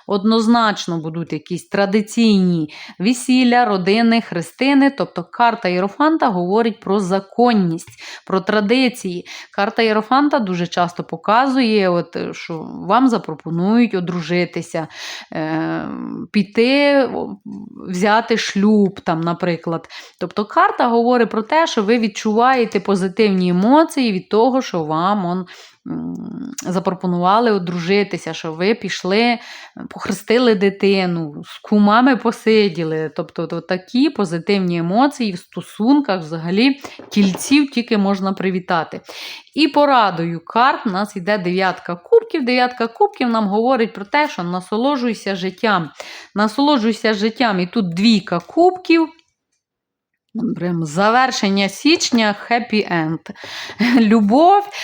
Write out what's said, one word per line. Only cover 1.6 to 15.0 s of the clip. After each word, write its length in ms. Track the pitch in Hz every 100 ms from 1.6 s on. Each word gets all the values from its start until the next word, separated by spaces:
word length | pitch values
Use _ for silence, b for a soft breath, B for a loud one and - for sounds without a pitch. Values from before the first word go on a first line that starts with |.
| -
традиційні 1080 | 202 196 214 208 233 226 196 180 170 151 B B -
весілля, 680 | 196 247 - 254 240 240 233
родини, 560 | 190 180 220 226 226
хрестини. 680 | - 170 160 - 269 277 277 277
Тобто 260 | 175 180
карта 460 | 170 - 233 214 185
Єрофанта 580 | 180 196 - 302 320 269
говорить 520 | 180 175 214 233 -
про 200 | - 208
законність, 920 | 180 190 - - 247 214 175 165 - - B B -
про 140 | 190
традиції. 840 | 185 214 202 254 254 - 185 175 - B B
Карта 300 | - 208 226
Єрофанта 580 | 226 214 214 262 294 285
дуже 280 | 190 175 175
часто 360 | 185 175 -
показує, 840 | - 165 - 226 269 262 226 214 185
от, 280 | 175 165 - -
що 340 | - - 160 - 165 170
вам 200 | 226 262
запропонують 880 | 208 - 151 160 170 190 233 226 190
одружитися, 920 | 175 175 156 175 170 170 165 170 156 B